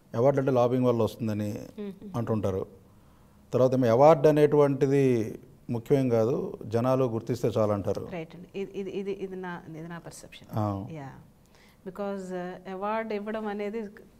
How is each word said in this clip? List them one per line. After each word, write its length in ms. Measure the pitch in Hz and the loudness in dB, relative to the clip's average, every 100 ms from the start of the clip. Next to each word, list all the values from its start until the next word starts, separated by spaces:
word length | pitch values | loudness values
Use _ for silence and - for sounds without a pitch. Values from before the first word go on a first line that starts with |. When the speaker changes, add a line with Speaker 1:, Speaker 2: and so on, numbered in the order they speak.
| _ 117 | _ 2
Speaker 1:
అవార్డులు 260 | 131 139 | 4 4
అంటే 100 | 135 | 2
లాబింగ్ 340 | 123 120 127 127 | 4 4 4 2
వల్ల 180 | 120 | 2
వస్తుందని 560 | 107 - 110 104 104 107 - - | 0 -2 -4 -4 -4 -6 -12 -12
Speaker 2:
మ్మ్. 380 | 202 190 208 190 | -12 -12 -8 -6
Speaker 1:
అంటుంటారు. 500 | 175 110 98 95 - - - - - - - - - | -2 -2 -2 -4 -6 -12 -20 -20 -20 -20 -20 -20 -4
తర్వాత 200 | 123 127 | 2 4
ఏమో 140 | 127 120 | 4 4
అవార్డు 400 | 117 147 156 151 | 8 8 8 6
అనేటువంటిది 1120 | 147 147 147 143 131 139 139 131 120 107 - - - - | 6 4 6 4 2 2 4 4 2 -2 -8 -18 -20 -6
ముఖ్యం 400 | 117 - 139 131 | -6 0 2 4
కాదు, 480 | 117 110 165 - - - | 4 2 0 -6 -10 -4
జనాలు 400 | 113 127 131 131 | 0 2 2 2
గుర్తిస్తే 420 | 113 - 123 123 | -2 -4 -2 0
చాలు 240 | 104 104 | 2 2
అంటారు. 360 | 104 104 98 - | 2 -2 -4 -6
Speaker 2:
రైట్ 240 | 185 165 165 | -10 -12 -16
అండి. 240 | 180 196 | -14 -10
ఇది, 120 | 196 - | -10 -8
ఇది, 140 | 190 | -8
ఇది, 220 | 190 196 | -6 -6
ఇది 240 | 196 190 185 | -8 -8 -8
నా, 260 | 185 175 - | -10 -10 -12
ఇది 180 | 160 165 | -14 -12
నా 100 | 170 | -12
పర్సెప్షన్. 500 | 151 - - - - | -14 -18 -20 -20 -8
Speaker 1:
ఆ. 320 | 110 107 98 - | -4 -4 -4 -8
Speaker 2:
యా. 180 | 160 135 65 - _ _ - - _ 196 | -12 -14 -18 -20 _ _ -20 -20 _ -16
Because, 340 | 185 202 196 | -10 -8 -8
uh, 520 | 185 180 180 185 190 | -10 -10 -10 -12 -14
అవార్డు 400 | 190 202 220 220 | -8 -4 -4 -4
ఇవ్వడం 340 | 208 208 220 214 | -6 -6 -6 -6
అనేది 380 | 208 208 226 202 - - | -6 -6 -8 -10 -14 -20